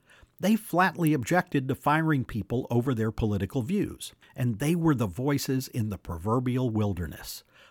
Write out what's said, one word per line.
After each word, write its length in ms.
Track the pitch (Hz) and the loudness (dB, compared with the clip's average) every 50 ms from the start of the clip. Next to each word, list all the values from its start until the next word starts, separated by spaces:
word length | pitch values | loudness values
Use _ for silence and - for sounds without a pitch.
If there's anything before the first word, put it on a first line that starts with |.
| _ _ - - - _ _ - | _ _ -20 -20 -20 _ _ -2
they 160 | 180 190 220 | 2 2 2
flatly 580 | 208 - - 165 175 185 180 160 180 170 151 151 | 2 0 -2 2 4 4 2 2 2 2 2 2
objected 540 | 135 110 - 170 180 175 - - 143 131 131 | 2 2 2 2 2 2 2 -2 -2 0 0
to 60 | 127 | -4
firing 480 | - - 143 147 156 160 160 151 131 117 | 0 2 2 2 4 4 2 2 0 0
people 420 | - - 110 - - 120 123 - - | -2 -4 -6 -4 -2 -2 -4 -2 0
over 240 | 120 120 117 139 127 | 0 0 2 2 0
their 180 | 110 110 113 | 0 0 -2
political 500 | 107 - 120 104 104 92 98 95 - 139 | 0 0 0 0 0 0 -2 -2 -2 -4
views, 500 | 107 151 202 208 156 - - - - - - _ - - - | -4 -2 -2 -2 -2 -2 -6 -12 -14 -16 -16 _ -20 -18 -6
and 240 | - 127 120 107 101 | -2 -2 -2 -2 0
they 160 | 143 151 180 | 0 0 0
were 200 | 175 160 160 139 | 2 4 2 4
the 120 | 113 117 | 2 0
voices 640 | 92 85 123 127 147 143 131 - - 135 131 127 - | -2 -2 -2 -2 0 0 0 0 0 -2 -2 -2 -4
in 220 | - 123 107 110 | -4 -4 -2 -2
the 80 | 110 - | -4 -8
proverbial 720 | - - 85 80 85 107 113 131 123 127 123 127 127 120 | -8 -10 -10 -4 0 0 0 2 2 0 0 0 0 0
wilderness, 760 | 110 107 104 101 95 87 85 76 - - - - - - _ _ _ - - - | 2 2 2 2 0 -2 -4 -6 -8 -12 -14 -14 -14 -16 _ _ _ -20 -20 -20